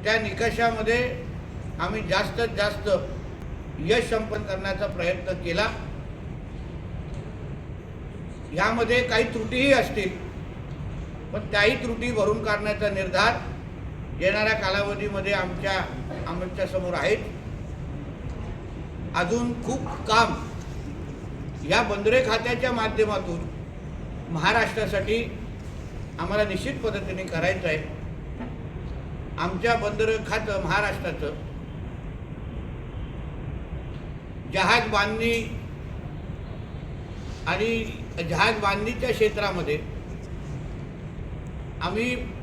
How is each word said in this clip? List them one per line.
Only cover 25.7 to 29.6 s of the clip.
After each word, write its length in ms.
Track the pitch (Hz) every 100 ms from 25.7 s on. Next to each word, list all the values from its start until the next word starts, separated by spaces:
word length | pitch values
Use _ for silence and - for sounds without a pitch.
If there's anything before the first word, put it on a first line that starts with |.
| - - - - -
आम्हाला 240 | 170 208
निश्चित 300 | 208 190 240 269
पद्धतीने 400 | 220 202 185 185
करायचं 440 | 180 165 175 190 160
आहे. 100 | 156 151 - - - - - - - - - - - - - - -
आमच्या 380 | 175 190